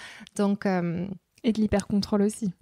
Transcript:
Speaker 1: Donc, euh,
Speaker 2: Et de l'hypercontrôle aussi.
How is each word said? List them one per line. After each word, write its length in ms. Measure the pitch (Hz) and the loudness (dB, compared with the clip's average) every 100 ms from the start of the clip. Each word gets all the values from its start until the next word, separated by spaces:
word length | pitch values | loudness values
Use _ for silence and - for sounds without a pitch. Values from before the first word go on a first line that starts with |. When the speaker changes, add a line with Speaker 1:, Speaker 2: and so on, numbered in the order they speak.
| - - - - | -12 -18 -10 0
Speaker 1:
Donc, 300 | 202 202 202 | 0 2 0
euh, 380 | 185 175 170 190 190 _ _ | 0 0 -2 -6 -8 _ _
Speaker 2:
Et 80 | 233 | 0
de 100 | 214 | 2
l'hypercontrôle 600 | 214 196 - 202 - 208 | 2 2 2 -2 2 2
aussi. 300 | 202 - 208 - | 2 0 -4 -6